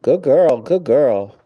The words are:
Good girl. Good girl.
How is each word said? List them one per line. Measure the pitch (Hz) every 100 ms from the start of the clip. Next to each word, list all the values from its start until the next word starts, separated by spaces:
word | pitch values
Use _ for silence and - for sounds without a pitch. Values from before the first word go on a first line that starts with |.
Good | - 180
girl. | 175 131 170 123
Good | 110 180
girl. | 160 123 143 104 101 -